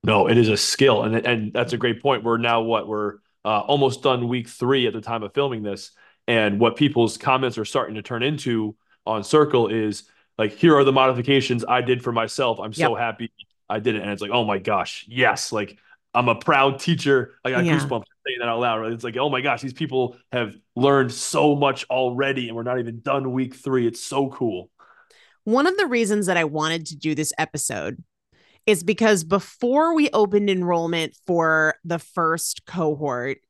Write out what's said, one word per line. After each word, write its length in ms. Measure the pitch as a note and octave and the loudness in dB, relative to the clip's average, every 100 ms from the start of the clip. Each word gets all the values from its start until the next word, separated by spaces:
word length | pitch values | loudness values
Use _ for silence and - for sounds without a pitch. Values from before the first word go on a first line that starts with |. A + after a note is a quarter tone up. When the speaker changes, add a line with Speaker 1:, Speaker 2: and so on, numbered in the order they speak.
Speaker 1:
No, 240 | - G#2+ F#2 | 2 4 4
it 100 | A#2+ | 4
is 120 | A2 | 4
a 80 | G#2 | 2
skill. 480 | - - C3+ G#2+ | -2 4 4 4
And, 100 | A2 A2+ | 0 -2
and 280 | B2 A#2 G#2+ | 0 -2 -2
that's 200 | B2 A#2+ | -4 -4
a 40 | A#2 | -2
great 260 | A#2+ A#2 | -2 0
point. 220 | C#3 B2 | -2 -2
We're 140 | A2+ A#2 | 0 0
now, 240 | A#2+ A#2 | 2 0
what, 260 | A2+ A2 - | 0 -2 -2
we're, 300 | G#2+ G#2 - _ _ | -6 -6 -8 _ _
uh, 160 | G#2+ G#2+ | -2 -2
almost 420 | - C#3+ C3+ B2 | 0 2 2 0
done 240 | C#3+ B2+ A#2 | 0 0 -2
week 220 | B2 A#2 | -4 -8
three 400 | - B2 C3+ A#2+ | -6 0 2 0
at 40 | |
the 80 | A2 | -4
time 220 | G#2 A#2 | -8 -8
of 100 | G#2 | -4
filming 300 | - C#3+ A#2 | -2 -2 -4
this. 300 | G#2 G2 - _ _ _ - | -8 -10 -12 _ _ _ 0
And 320 | A#2 G#2+ G2+ | 2 2 4
what 160 | A#2 | 2
people's 420 | - C#3+ A#2+ A2+ - | 4 2 4 0 0
comments 400 | - C3 C3 A2+ | 0 0 0 -4
are 80 | |
starting 300 | G#2+ C#3 G2+ | -4 -4 -4
to 80 | G#2+ | -8
turn 220 | - A#2 | -8 -4
into 500 | C3 D3 B2+ A2+ G#2+ - _ _ - | -4 -4 -2 -2 -2 -8 _ _ -6
on 160 | A2 | -6
Circle 460 | G2+ D3+ D3 B2+ A2 | 2 4 4 4 2
is, 420 | A2+ G#2+ G2+ _ _ _ - | 0 -2 -6 _ _ _ -4
like, 160 | A2 | -4
"Here 220 | - E3 D3 | 4 6 8
are 60 | |
the 100 | C#3 | 6
modifications 720 | C3+ C3 B2 B2 C#3 B2+ A#2+ | 4 2 2 2 0 2 -2
I 180 | A2 B2 | 0 -2
did 200 | B2 B2 | 0 -2
for 80 | B2 | -2
myself. 480 | A#2 A2 - B2+ G#2+ | -4 -4 -2 -2 -2
I'm 140 | G#2+ | -8
so 240 | A#2 C#3+ G#2+ | -2 0 0
Speaker 2:
Yep. 20 | |
Speaker 1:
happy 340 | A#2 G#2 A#2 _ - _ _ | -4 -6 -12 _ -20 _ _
I 80 | G#2+ | -2
did 160 | A2 | -2
it." 80 | G#2+ | -2
And 80 | F#2+ | -4
it's 120 | G2 | -6
like, 100 | G2+ | -2
"Oh 120 | B2 | 0
my 140 | G#2+ G2 | 0 -2
gosh, 460 | G2 G2+ E2+ - - | 0 -2 -2 -10 -10
yes." 460 | A#2+ B2 - - | 2 2 2 -4
Like, 260 | A2 G2+ - _ _ _ | -4 -6 -12 _ _ _
I'm 140 | A#2+ B2 | 0 2
a 60 | |
proud 440 | A2+ - C#3+ C#3 C#3 | 0 2 4 4 0
teacher. 560 | - E3+ C#3+ C3+ A2 _ | -2 0 4 2 2 _
I 60 | B2+ | -4
got 140 | B2+ | 0
Speaker 2:
Yeah. 120 | E3+ C#3+ | 2 0
Speaker 1:
goosebumps 280 | C#3 A#2+ - _ C#3 | 0 -6 -8 _ -10
saying 120 | B2 | -6
that 100 | A#2+ | -4
out 120 | A#2 | -2
loud. 320 | A#2+ A2+ A2 | 0 -2 -4
It's 120 | A#2 | -6
like, 120 | B2 A#2+ | -8 -4
"Oh 120 | D3 | -2
my 120 | C3 | 0
gosh, 220 | C#3 - | -2 -4
these 100 | C3+ | -6
people 440 | B2 C3+ C3 A#2+ - _ | -8 -4 -2 -2 -6 _
have 220 | B2+ A2+ - _ - | -6 -6 -10 _ 0
learned 360 | C3+ C#3 C3+ | 4 4 2
so 440 | A#2+ - D3 D3+ C#3+ | -4 -4 2 2 4
much 280 | C#3 C3+ - | 0 0 -4
already, 560 | B2+ B2+ B2 C#3 C3+ A#2+ | -2 -2 0 -2 -2 -6
and 80 | A#2 | -6
we're 60 | |
not 160 | A#2+ B2+ | -4 -4
even 220 | A#2 A#2 | -6 -8
done 320 | B2 C3+ C3 | -4 -2 -2
week 220 | B2+ B2+ | -4 -4
three." 320 | - C#3 C3 A#2 | -6 -2 0 0
It's 140 | A2+ | -2
so 280 | - C#3 C3+ | -6 -2 -4
cool. 400 | - A#2+ F2+ F#2 _ - _ _ _ _ _ | -2 -4 -4 -10 _ -20 _ _ _ _ _
Speaker 2:
One 220 | - A#3+ D#4+ | 0 2 2
of 100 | F#4+ | 2
the 100 | F4 | 0
reasons 400 | A#3+ G#3+ G#3 F#3+ | 2 2 2 2
that 100 | F3 | 0
I 80 | |
wanted 420 | D#3 D3+ D#3 E3 D#3 | 0 -2 -2 -2 -6
to 100 | D3 | -6
do 180 | D#3 | -4
this 180 | D3+ D3+ - | -2 -4 -4
episode 680 | D#3 D3+ - G2+ D#2+ - - _ _ _ _ _ - | -4 -4 -6 -4 -6 -8 -18 _ _ _ _ _ 0
is 160 | F#3+ | 0
because 420 | E3+ A3 A3 G3+ | 0 2 2 2
before 680 | D#3+ F#3+ - - B3 C#4 E4 | 2 -2 -2 -4 0 2 2
we 140 | D#4+ D4 | 2 2
opened 380 | G#3+ G#3 G#3 G3+ | 2 2 2 2
enrollment 680 | F#3 F3 E3+ E3 E3+ D#3+ _ - | 0 0 0 0 -2 -4 _ -2
for 480 | E3+ D#3+ D#3+ D#3 - | 2 4 4 2 -2
the 140 | E3+ E3+ | -6 -6
first 680 | - - E3 E3 - - | -6 -2 -2 -2 -4 -10
cohort 720 | - F3+ D#3 D3 D3 B2 B2+ - | -10 -2 -2 -2 -4 -4 -6 -8